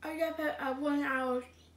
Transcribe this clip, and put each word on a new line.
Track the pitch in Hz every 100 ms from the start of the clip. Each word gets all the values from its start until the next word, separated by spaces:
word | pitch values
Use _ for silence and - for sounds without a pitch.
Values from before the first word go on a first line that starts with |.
I | - 320
give | 330 320
it | 302 -
a | -
one | 262 294 285
hour. | 285 262 254 247 247 - -